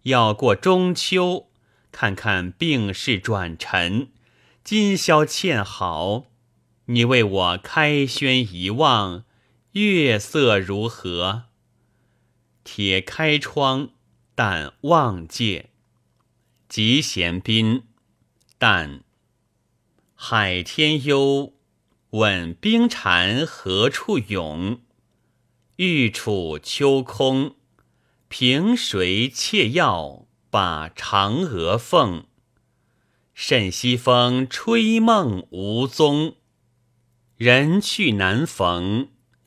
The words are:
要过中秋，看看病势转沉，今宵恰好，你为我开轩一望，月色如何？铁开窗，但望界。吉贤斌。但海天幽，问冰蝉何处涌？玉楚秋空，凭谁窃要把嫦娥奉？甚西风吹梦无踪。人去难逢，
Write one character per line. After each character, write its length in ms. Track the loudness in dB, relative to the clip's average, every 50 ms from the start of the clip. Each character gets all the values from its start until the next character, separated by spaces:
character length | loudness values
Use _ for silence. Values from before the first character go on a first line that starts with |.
| _
要 300 | 0 2 4 4 2 2
过 220 | 2 2 2 2
中 380 | 2 2 2 2 4 2 0 0
秋， 560 | -2 -4 -2 0 0 0 0 -2 -4 -8 _ _ _ _ _ _ _ _ _
看 220 | -8 -4 -2 -2 -2
看 360 | -2 -2 -2 -2 -2 -2 -6
病 420 | -6 _ -2 -2 0 0 -2 -4 -6
势 260 | -6 -4 -4 -4 -4
转 380 | -2 -4 -4 -2 -4 -6 -8 -10
沉， 540 | -10 -2 0 0 0 2 0 -2 -4 -4 _ _ _ _ _ _ _ _ _ _ _
今 320 | -4 0 0 2 2 0
宵 300 | 0 2 4 4 4 4
恰 380 | 2 -2 -4 -2 -2 -2 -2 -2
好， 640 | -4 -6 -6 -6 -4 -4 -2 -2 -2 -2 -4 -6 _ _ _ _ _ _ _ _ _ _ _ _
你 180 | -2 2 2 4
为 200 | 4 4 4 4
我 340 | 2 2 0 0 0 -2 -4
开 480 | -8 -4 0 0 2 2 2 0 0
轩 340 | 0 -2 -4 0 2 2 2 0 -2 -6
一 160 | -6 -4 -4
望， 560 | 0 2 2 4 4 2 0 -2 -6 -10 -14 _ _ _ _ _ _ _ _ _
月 480 | _ -2 0 2 2 2 2 2 2 0
色 400 | -2 -2 0 2 4 4 4 2
如 280 | 0 -2 -4 -4 -4 -6
何？ 580 | -6 -8 -10 -8 -6 -4 -4 -4 -4 -6 -10 _ _ _ _ _ _ _ _ _ _ _ _ _ _ _ _ _ _ _ _ _ _ _ _
铁 380 | -18 -8 -4 0 2 2 0
开 380 | 0 -4 -6 -2 0 0 0 0
窗， 500 | -2 -4 -2 0 0 0 0 -2 -4 -8 -12 _ _ _ _ _ _ _ _
但 380 | -2 0 0 0 -4 -6 -8 -14 _
望 460 | 0 2 2 2 2 0 -4 -6 -10 -12
界。 440 | -8 -4 -4 -4 -4 -6 -10 -16 _ _ _ _ _ _ _ _ _ _ _ _ _ _ _ _ _ _ _ _
吉 320 | -6 -2 0 2 2 2
贤 380 | 0 -2 -4 -4 -2 -2 -4 -4
斌。 420 | -2 0 0 2 2 2 0 0 -4 _ _ _ _ _ _ _ _ _ _ _ _ _ _ _
但 460 | 2 2 2 2 -2 -6 -12 -16 -20 _ _ _ _ _ _ _ _ _ _ _ _ _ _ _ _ _ _ _ _ _ _
海 480 | _ -8 -2 0 0 0 0 -2 -4 -6
天 400 | -8 -2 0 0 2 2 0 0
幽， 500 | 0 2 2 2 2 2 0 -2 -6 -12 _ _ _ _ _ _ _ _ _ _ _
问 420 | 0 2 2 2 2 0 -4 -6 -10
冰 340 | -4 0 2 4 4 4 2
蝉 580 | 0 -2 0 2 2 4 2 2 0 -2 -4
何 440 | -4 -8 -12 -6 -4 0 2 2 0
处 280 | 0 -2 -4 -4 -4 -4
涌？ 640 | -2 -4 -4 -4 -4 -6 -6 -6 -6 -6 -6 -8 _ _ _ _ _ _ _ _ _ _ _ _ _ _ _ _ _ _ _ -4
玉 340 | -2 0 2 2 2 0
楚 480 | -2 -4 -4 -2 -2 -2 -2 -4 -6 -8
秋 420 | -8 -10 -4 0 2 4 4 2
空， 540 | 0 -4 -2 0 0 2 2 0 -2 -4 -6 _ _ _ _ _ _ _ _ _ _ _ _ _ _ _
凭 500 | -6 0 2 2 2 2 2 2 0 0
谁 500 | -2 -4 -2 -2 0 0 2 0 0 -2
窃 440 | -4 -6 -6 -2 0 0 0 2
要 560 | 2 0 0 0 0 -2 -6 -10 -12 -18 -20 _ _ _ _ _
把 380 | 0 0 0 0 -2 -6 -8 -12
嫦 540 | -12 -14 -10 -2 0 2 2 2 0 -2 -2
娥 320 | -4 -4 -2 0 0 0
奉？ 500 | -2 -2 2 2 4 4 2 -2 -6 -10 _ _ _ _ _ _ _ _ _ _ _ _ _ _ _ _ _ _ _ _ _ _
甚 380 | -12 -2 0 0 2 0 0
西 260 | -4 -4 -2 -2 -2 0
风 500 | 2 2 4 4 4 2 0 -2 -4 -4
吹 520 | -8 -8 -2 0 0 2 2 2 2 2
梦 480 | 4 4 4 2 2 0 -2 -4 -6 -10
无 380 | -10 -8 -6 -4 -2 -2 -2 -4
踪。 480 | 2 2 2 4 4 2 -2 -4 -6 _ _ _ _ _ _ _ _ _ _ _ _ _ _ _ _ _ _ _ _ _
人 440 | 2 4 4 4 4 4 2 0
去 300 | 0 -2 -2 0 0 0
难 340 | 2 2 2 2 2 0 -2
逢， 640 | -4 -2 0 0 0 0 0 -2 -2 -2 -2 -4 -6 _ _ _ _ _ _ _